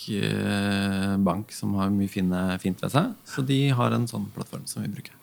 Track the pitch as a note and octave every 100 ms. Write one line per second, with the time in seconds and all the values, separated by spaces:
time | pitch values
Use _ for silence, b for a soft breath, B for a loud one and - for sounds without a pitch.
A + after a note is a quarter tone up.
0 | - G#2 G#2+ G#2 G2+ G2+ G2+ G2 G2 G2
1 | G2 G2 F#2+ F2 G#2+ - G#2 G2+ G2 G2+
2 | G2 G2 F#2 F#2 F#2 F#2 F#2+ F2+ G2 C3
3 | A#3+ G#3+ - - C3 C3+ C#3 B2 A#2+ A2+
4 | A#2 A2 G2+ G2 - - - A2 G#2+ G2+
5 | - -